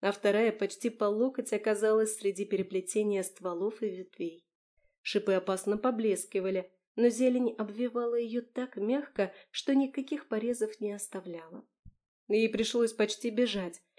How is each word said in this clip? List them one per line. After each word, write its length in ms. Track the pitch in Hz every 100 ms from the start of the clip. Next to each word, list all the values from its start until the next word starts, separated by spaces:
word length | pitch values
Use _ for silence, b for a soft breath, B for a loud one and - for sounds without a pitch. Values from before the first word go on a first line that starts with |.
а 120 | 196
вторая 400 | 196 208 208 226
почти 380 | 214 196 - 240
по 140 | 226
локоть 480 | 208 214 262 262 -
оказалась 640 | 208 220 208 214 220 220 214
среди 280 | 196 190
переплетения 800 | 202 196 185 190 185 214 208 196
стволов 600 | 185 - 185 170 202 214
и 60 | 214
ветвей. 560 | 185 185 - 170 165 _ _ _ _ _ _
Шипы 300 | - 202 208
опасно 460 | 190 185 190 - 208
поблескивали – 920 | 254 226 220 196 - 196 190 190 185 _ _ -
но 120 | 240
зелень 460 | 226 254 247 240 220
обвивала 600 | 208 208 247 233 240 240
её 260 | 233 240
так 340 | 233 - 254 -
мягко, 560 | 208 277 285 - 190 B B
что 240 | - -
никаких 540 | 277 269 277 269 285 -
порезов 520 | 220 233 240 214 -
не 120 | 208
оставляла. 760 | 202 - 190 185 165 165 - - _ - _ _ _ -
Ей 200 | 214 226
пришлось 440 | 220 220 240 226
почти 380 | 220 214 - 233
бежать, 520 | 220 240 202 180 - _